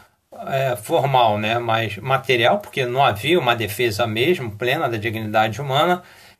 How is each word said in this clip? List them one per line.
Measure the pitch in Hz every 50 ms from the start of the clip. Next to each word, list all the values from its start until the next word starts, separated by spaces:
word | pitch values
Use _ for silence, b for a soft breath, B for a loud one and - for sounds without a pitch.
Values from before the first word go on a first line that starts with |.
| b b b b _ _ - - - -
é, | 139 135 135 135 120
formal, | - - - 160 165 139 139 135 127 120 113 104 104
né, | 107 107 113 120
mas | 120 113 113 113 113 107 107 -
material, | - 117 135 135 135 - 131 117 113 123 156 156
porque | - - - 143 131
não | 123 123 131 139
havia | 127 110 98 - 143 170 180
uma | 139 120 117
defesa | 113 110 98 104 - 123 117 104 101 123
mesmo | 113 107 113 123 160 185 180 135 113
plena | 101 104 127 123 135 160 160 127
da | 117 110
dignidade | 101 113 104 110 110 107 107 110 110 113 110 -
humana, | 143 143 131 143 156 175 180 180 B B B B B B B B